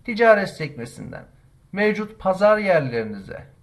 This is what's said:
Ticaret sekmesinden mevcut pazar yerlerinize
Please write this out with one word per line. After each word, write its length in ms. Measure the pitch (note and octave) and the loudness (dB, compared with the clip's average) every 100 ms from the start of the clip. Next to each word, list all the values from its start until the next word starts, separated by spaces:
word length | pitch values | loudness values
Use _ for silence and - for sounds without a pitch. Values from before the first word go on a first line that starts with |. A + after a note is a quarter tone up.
| - | -8
Ticaret 440 | A3 A#3 G#3 F#3+ | 2 6 6 2
sekmesinden 760 | - D3+ B2 A#2+ - - G1+ - _ _ _ - | -8 -10 -10 -14 -14 -14 -16 -18 _ _ _ -12
mevcut 480 | G3 G#3+ G#3 G#3 - | -2 0 0 -6 -6
pazar 380 | G3 F#3 G#3 G#3+ | -2 2 4 4
yerlerinize 840 | G3+ E3+ C3 A#2 G#2+ G2+ F#2+ - - _ | 2 0 0 -4 -6 -10 -14 -16 -18 _